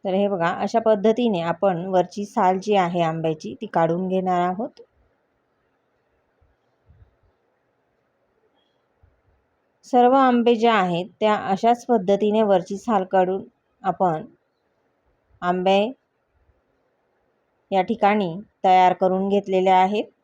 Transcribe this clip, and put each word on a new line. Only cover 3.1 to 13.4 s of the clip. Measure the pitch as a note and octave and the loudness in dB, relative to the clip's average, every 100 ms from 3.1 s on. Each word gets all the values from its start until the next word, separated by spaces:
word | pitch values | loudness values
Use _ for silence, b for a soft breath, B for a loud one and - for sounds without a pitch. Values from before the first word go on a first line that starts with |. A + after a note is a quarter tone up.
| D#3+ D#3+ D#3 - - | -2 -4 -6 -10 -14
ती | G#3+ | -6
काढून | E3+ E3 E3+ F#3 | -2 0 -2 -4
घेणार | F#3 F#3 F3+ | -4 -2 -2
आहोत. | F3+ F#3 C4+ - A#4+ _ _ _ _ _ _ _ _ _ _ _ _ _ _ _ _ _ _ _ _ _ _ _ _ _ _ _ _ _ _ _ _ _ _ _ _ _ _ _ _ _ _ _ _ _ _ _ _ _ | -2 -4 -10 -14 -20 _ _ _ _ _ _ _ _ _ _ _ _ _ _ _ _ _ _ _ _ _ _ _ _ _ _ _ _ _ _ _ _ _ _ _ _ _ _ _ _ _ _ _ _ _ _ _ _ _
सर्व | - B3 B3 | -2 2 4
आंबे | C4+ C4 A#3+ A#3 A#3 | 4 4 2 2 2
जे | A#3 | 2
आहेत, | A3 F#3 E3+ F3+ _ | 2 0 -4 -6 _
त्या | G#3+ G#3 | -2 0
अशाच | - F#3+ A3+ A#3+ - | -2 0 0 0 0
पद्धतीने | A#3 F#3 G3+ G#3+ G#3+ | -2 2 0 2 0
वरची | G#3+ F#3+ F3+ G3 | 2 0 0 -10
साल | - G#3 | -2 -2
काढून | F#3 F#3+ F#3 F#3+ | 0 0 0 -4